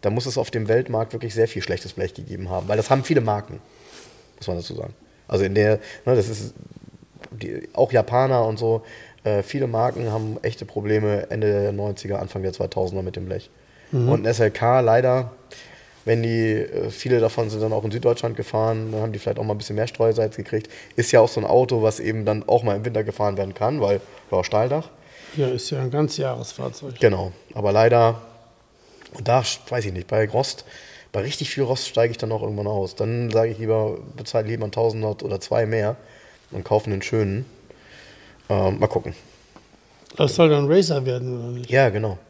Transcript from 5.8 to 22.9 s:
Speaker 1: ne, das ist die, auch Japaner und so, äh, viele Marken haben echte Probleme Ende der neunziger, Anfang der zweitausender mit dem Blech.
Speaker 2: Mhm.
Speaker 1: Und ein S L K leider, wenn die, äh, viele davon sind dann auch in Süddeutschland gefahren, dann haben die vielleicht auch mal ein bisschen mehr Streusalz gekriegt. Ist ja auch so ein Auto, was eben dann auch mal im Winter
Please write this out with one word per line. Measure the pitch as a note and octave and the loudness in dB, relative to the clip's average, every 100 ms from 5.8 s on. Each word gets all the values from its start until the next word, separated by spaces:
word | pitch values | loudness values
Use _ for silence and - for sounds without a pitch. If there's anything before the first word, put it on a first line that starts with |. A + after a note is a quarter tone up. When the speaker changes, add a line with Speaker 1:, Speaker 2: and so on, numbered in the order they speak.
| - - | -2 -8
Speaker 1:
ne, | - | 2
das | B2+ G2+ | 2 2
ist | G#2+ G#2 - - - - - - - - | -4 -10 -14 -20 -20 -20 -20 -20 -20 -20
die, | A2+ G#2+ - - | -12 -10 -10 -8
auch | - B2+ | 0 2
Japaner | A#2+ G#2+ B2 C3 B2+ A2+ | 4 2 2 2 2 2
und | A2 | 0
so, | A2+ A2+ - - - - | 0 0 -2 -20 -20 -8
äh, | A2 G#2 | -2 0
viele | G2 C#3 C3 | 0 -4 -2
Marken | A2+ A#2+ - A#2 | 0 0 -2 -4
haben | A2 A2 A2+ | -4 -4 -4
echte | - A2+ G#2 | -6 -6 -8
Probleme | - G#2 G#2+ G#2+ G#2 - | -6 0 0 2 0 -2
Ende | A2 G#2 | -2 0
der | G2+ G2+ | 2 0
neunziger, | G2+ G#2 G2 G2 G2 | -2 -4 -6 -6 -6
Anfang | F#2+ G2+ | -4 -6
der | F#2+ | -6
zweitausender | F2+ F#2+ - F#2 F#2+ | -4 -4 -2 -2 -2
mit | F#2 F#2 | -6 -8
dem | |
Blech. | F#2 F#2+ - _ _ _ - | -8 -8 -10 _ _ _ -4
Speaker 2:
Mhm. | C3+ A#2+ | 0 2
Speaker 1:
Und | A#2 | 2
ein | G#2+ | 2
S | A2 | 2
L | A2 | 2
K | - A#2 B2+ | 2 2 4
leider, | A#2+ A2+ B2+ B2+ A#2+ - _ - - - - - | 6 6 4 2 -2 -10 _ -20 -20 -20 -20 -12
wenn | - A2+ | 0 2
die, | A2+ A2+ A2+ | 2 2 2
äh, | A2 - - G#2+ | 0 -2 -4 -4
viele | G#2 C3 B2 | -6 0 2
davon | A2+ A2+ A2 | 2 0 -4
sind | G#2+ | -2
dann | A2 | -2
auch | A2 | -2
in | G#2+ | -2
Süddeutschland | A2 A#2+ A#2+ A#2 A2+ | 0 0 0 -2 -6
gefahren, | A2+ A2 A2+ A2 A2 | -4 0 0 0 -4
dann | A2 | -4
haben | A2 | -4
die | G#2+ | -4
vielleicht | - G#2 | -4 -4
auch | |
mal | A2 | -4
ein | G#2 | -4
bisschen | - G#2 | -4 -4
mehr | A#2 | -4
Streusalz | - A2+ A2+ A2 - | 0 2 2 0 -4
gekriegt. | G2 A2 - - - | -6 -6 -6 -20 -10
Ist | - A#2 | -4 4
ja | B2 | 6
auch | A2+ | 6
so | - | 4
ein | G#2 | 4
Auto, | A2 B2+ A#2+ | 4 4 2
was | A2 A2 | 2 0
eben | - A2 G#2 | -4 -2 0
dann | G#2+ - | -2 2
auch | A#2+ | 2
mal | A2+ G2+ | 4 -2
im | |
Winter | A2+ | -2